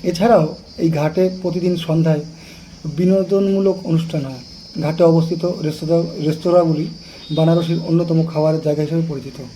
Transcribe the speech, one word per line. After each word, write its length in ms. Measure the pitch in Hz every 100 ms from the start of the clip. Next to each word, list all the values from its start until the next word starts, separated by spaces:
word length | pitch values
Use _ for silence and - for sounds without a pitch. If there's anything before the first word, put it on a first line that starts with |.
এছাড়াও 520 | 185 165 220 214 156 - - -
এই 140 | 165
ঘাটে 380 | 156 151 165 185 185
প্রতিদিন 340 | 180 170 180 175
সন্ধ্যায় 440 | - 160 165 151 147 - - - - - 156
বিনোদনমূলক 1000 | 143 180 190 190 196 196 196 190 185 -
অনুষ্ঠান 400 | 165 165 156 135
হয়। 140 | 131 120 - - -
ঘাটে 220 | 156 165
অবস্থিত 420 | 170 165 165 165 175
রেস্তোরাঁ, 580 | 180 156 151 156 170 165 - 151
রেস্তোরাঁগুলি 640 | 156 180 175 165 156 - - - - -
বানারসির 480 | 156 160 170 165 165 -
অন্যতম 380 | 165 165 160 160
খাবারের 360 | 156 156 160
জায়গা 200 | 156 147
হিসেবে 200 | 147 165 165
পরিচিত। 340 | 139 131 127 123